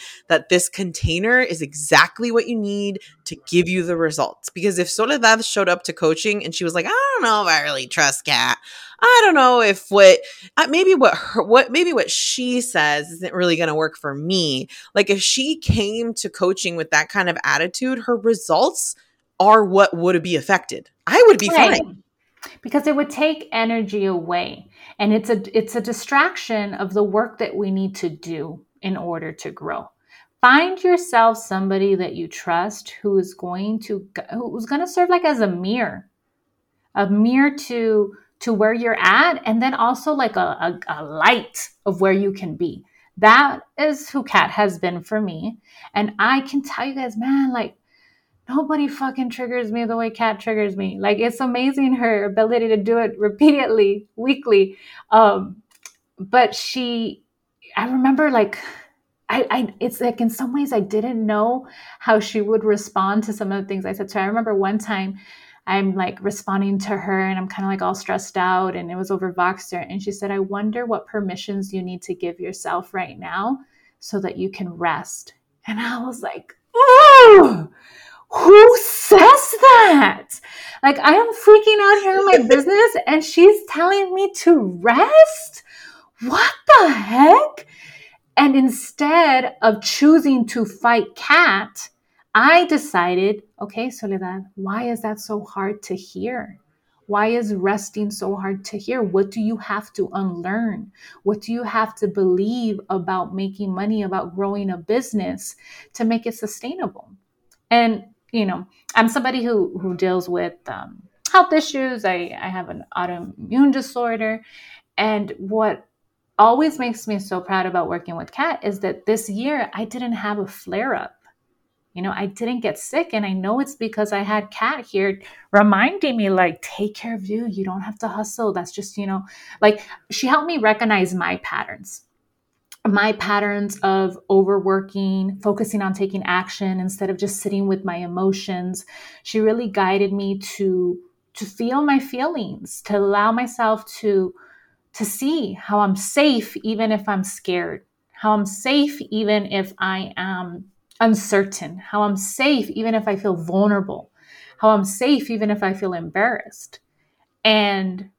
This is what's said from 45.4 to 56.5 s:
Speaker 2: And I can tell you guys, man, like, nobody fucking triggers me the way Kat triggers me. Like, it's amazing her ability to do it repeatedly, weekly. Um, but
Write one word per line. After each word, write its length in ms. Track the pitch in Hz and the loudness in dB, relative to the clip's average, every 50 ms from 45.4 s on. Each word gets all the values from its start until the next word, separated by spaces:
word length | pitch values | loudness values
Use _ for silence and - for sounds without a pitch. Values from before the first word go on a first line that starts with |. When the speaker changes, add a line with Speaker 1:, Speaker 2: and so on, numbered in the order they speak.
| 165 208 233 - _ _ _ - - - - | -10 -10 -10 -12 _ _ _ -20 -20 -8 -4
Speaker 2:
And 180 | 208 208 208 208 - | -4 -4 -4 -2 -2
I 220 | 196 226 262 269 | 0 0 2 0
can 200 | 269 269 - 285 | -2 -2 -4 -6
tell 260 | 269 - - - 240 | -6 -6 -8 -8 -8
you 100 | 277 269 | -8 -6
guys, 200 | 269 262 247 214 | -6 -8 -8 -6
man, 360 | 214 233 262 269 277 277 262 247 | -6 -2 0 0 0 0 0 -2
like, 240 | 247 220 - - _ _ _ _ _ _ _ _ _ _ _ _ _ _ - | -4 -6 -8 -10 _ _ _ _ _ _ _ _ _ _ _ _ _ _ -4
nobody 400 | 254 285 311 277 311 302 294 277 | -2 -2 -2 -2 -2 -2 -2 -4
fucking 420 | 285 - 277 262 262 262 262 240 | -4 -6 -6 -6 -6 -6 -6 -6
triggers 400 | 226 - 247 240 247 247 247 214 | -6 -8 -8 -6 -6 -6 -4 -4
me 140 | 214 233 233 | -4 -4 -4
the 120 | 220 233 | -4 -4
way 140 | 226 233 226 | -4 -4 -6
Kat 300 | 220 - 233 226 220 196 | -4 -2 -2 -2 -2 -4
triggers 360 | - - 220 214 208 202 196 | -4 -4 -2 -2 -2 -2 -4
me. 220 | 190 196 190 190 190 | -4 -6 -6 -6 -4
Like, 200 | 196 202 208 208 | -2 -2 -2 0
it's 180 | 220 240 233 233 | -2 -4 -4 -4
amazing 560 | 269 254 240 247 254 269 269 269 277 262 254 | -4 -4 -2 -2 -2 -2 0 0 0 0 0
her 300 | 247 240 233 220 208 202 | 0 0 0 0 0 -2
ability 420 | 202 196 214 220 220 240 240 226 | -2 0 0 0 2 2 0 0
to 100 | 226 220 | 0 0
do 220 | 214 196 208 233 233 | 0 0 0 0 0
it 180 | 233 214 226 | 0 -2 -2
repeatedly, 920 | - 208 208 208 208 294 302 285 285 262 226 220 220 208 196 196 208 - _ _ | -2 -2 -4 0 2 2 2 4 2 0 0 2 2 2 2 2 -2 -6 _ _
weekly. 600 | - 226 262 277 269 277 240 214 196 196 190 190 - - - - - - _ 214 | -6 -4 -2 -2 -2 0 2 4 4 4 2 -2 -8 -20 -20 -20 -20 -4 _ 4
Um, 500 | 220 226 208 196 190 190 196 185 - _ _ _ _ - - - _ _ _ _ - | 6 6 6 4 0 -4 -8 -12 -16 _ _ _ _ -20 -20 -20 _ _ _ _ -16
but 340 | 190 196 196 254 247 220 | -8 0 4 4 4 4